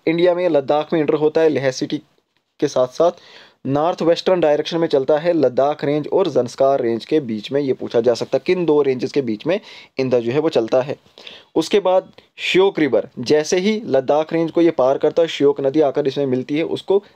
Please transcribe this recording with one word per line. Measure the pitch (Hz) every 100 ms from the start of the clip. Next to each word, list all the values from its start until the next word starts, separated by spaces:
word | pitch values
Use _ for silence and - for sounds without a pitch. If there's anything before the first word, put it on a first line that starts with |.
| 156
इंडिया | 170 180
में | 175 180
लद्दाख | 147 131 147 147
में | 165
एंटर | 143 151
होता | 151 160
है | 160
लेह | 131 135
सिटी | - 147 151 _ _ _ _ _ -
के | 147
साथ | 131 127
साथ | - 170 180 - - - _ 127
नॉर्थ | 143 165 180
वेस्टर्न | 165 165 - 180
डायरेक्शन | 156 147 - 165
में | 165
चलता | 143 135 147
है | 175
लद्दाख | 165 127 123 143 147
रेंज | 143 147 143
और | 165 185
जंस्कार | 135 120 - 135 139
रेंज | 113 113
के | - 156
बीच | 117 107 -
में। | 135
ये | 139
पूछा | - 113 123
जा | 120
सकता | 113 113 135
है | -
किन | 185
दो | 160 147
रेंजेस | 139 127 135
के | 147
बीच | 120 107 147
में | 202 - - - -
इंदस | 131 123
जो | 117
है | 143
वो | 139
चलता | 123 113 131
है। | 127 - _ - - - _ -
उसके | 160 208
बाद | 180 185 185 - _ -
श्योक | - 175 196 185
रिवर | 143 110 - -
जैसे | 120 151 151 185
ही | 196 214 220
लद्दाख | 135 131 147 160
रेंज | 165 165
को | 170
ये | 165
पार | - 131 139
करता | 151 160
है, | 165
श्योक | - 143 139
नदी | 139 151
आकर | 165 147 143
इसमें | 143 139
मिलती | 127 127 147
है, |
उसको | 165 135 - 196 -